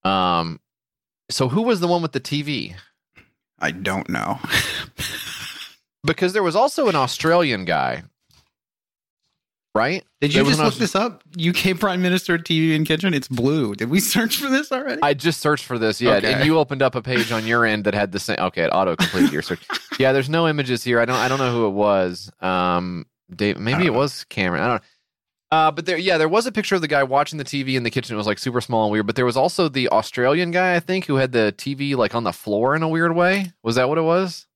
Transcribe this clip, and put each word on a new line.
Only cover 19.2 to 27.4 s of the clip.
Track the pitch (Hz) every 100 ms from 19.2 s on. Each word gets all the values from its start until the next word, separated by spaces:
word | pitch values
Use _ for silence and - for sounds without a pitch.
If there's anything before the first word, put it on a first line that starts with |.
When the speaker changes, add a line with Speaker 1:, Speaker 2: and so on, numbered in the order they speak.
| -
Speaker 1:
your | 73
search. | - 87 - -
Speaker 2:
<laughs> | - -
Speaker 1:
Yeah, | 131
there's | 135 135
no | 160 165
images | 147 127 120
here. | 123 120
I |
don't, | 117
I | 127 123
don't | 135
know | 131
who | 120 110
it |
was. | 98 104 98 92 90 98 _
Um, | 92 92 90 87 90 87 - _ _
Dave, | 90 104 -
maybe | 107
Speaker 2:
I | 147
Speaker 1:
it |
Speaker 2:
don't | 180
know. | 117
Speaker 1:
was | 143 -
Cameron. | - - 92 85
I | 110
don't | 120 _ _ _ _ _ _ _
know. | 156
Uh, | 156
but | 147 180
there, | 165
yeah, | 185 165
there | 156
was | 202 233
a |
picture | 220 202
of | 190
the | 156
guy | 147
watching | 135 135 143
the | 156